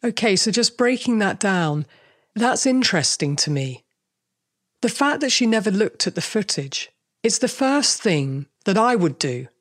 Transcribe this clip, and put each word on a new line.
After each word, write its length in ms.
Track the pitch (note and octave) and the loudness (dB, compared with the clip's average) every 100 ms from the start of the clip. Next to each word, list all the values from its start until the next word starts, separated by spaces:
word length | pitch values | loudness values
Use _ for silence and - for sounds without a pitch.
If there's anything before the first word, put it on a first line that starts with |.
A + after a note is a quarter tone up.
Okay, 320 | A#3+ A3+ A3+ F#3+ | -2 0 2 2
so 160 | - | 2
just 240 | G#3 A#3 - | 0 0 0
breaking 420 | B3 B3+ - A3+ | 0 0 0 0
that 220 | G3 G3 | 0 0
down, 440 | G3+ F#3 E3 D3 D3 _ _ _ _ - | 0 2 0 -2 -4 _ _ _ _ -2
that's 280 | A#3 A#3 | 0 2
interesting 720 | B3 B3 B3 F3 C#3+ - D3 | 2 2 2 0 0 -2 -2
to 160 | C#3+ - | -2 -2
me. 320 | D3 C3+ B2 _ _ _ _ _ _ _ _ _ _ | -2 -4 -8 _ _ _ _ _ _ _ _ _ _
The 60 | A#3+ | -4
fact 320 | A#3 C#4+ D4 | 0 0 2
that 120 | C#4 | 0
she 140 | - A#3+ | 0 2
never 260 | A3 G3+ | 2 0
looked 340 | F#3+ G#3+ - - | 0 0 -2 -4
at 80 | |
the 60 | - | -4
footage, 720 | - - - - C#3 - - _ _ _ | -4 -4 -4 -6 -6 -8 -12 _ _ _
it's 140 | A3+ A3+ | -4 0
the 100 | B3+ | -2
first 520 | - C4 C#4+ C#4 - | 0 0 2 0 0
thing 460 | A3 D#3+ C3+ C3+ C#3 _ - | 0 0 0 -6 -10 _ 0
that 120 | G3 | 2
I 160 | A#3 | 4
would 240 | A#3+ E3+ C#3 | 4 0 0
do. 300 | C#3+ B2 B2+ _ | -4 -4 -10 _